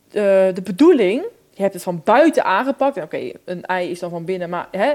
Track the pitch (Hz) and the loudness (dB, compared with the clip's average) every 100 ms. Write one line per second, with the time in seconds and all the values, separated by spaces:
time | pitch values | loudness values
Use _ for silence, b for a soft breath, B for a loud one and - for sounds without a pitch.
0 | _ - 202 196 190 185 185 180 320 311 | _ -2 2 4 2 0 -8 4 6 6
1 | 190 233 440 - _ _ 196 190 190 175 | 4 0 -6 -12 _ _ -4 -4 -8 -6
2 | 180 226 320 - - 190 254 277 277 269 | 2 4 4 4 0 0 -2 -2 -2 -2
3 | 156 139 123 - - 180 - 185 180 180 | -8 -8 -10 -12 -12 -12 -6 -4 -4 -6
4 | 180 170 165 185 170 175 - 185 233 | -8 -8 -6 -6 -6 -8 -8 -2 -2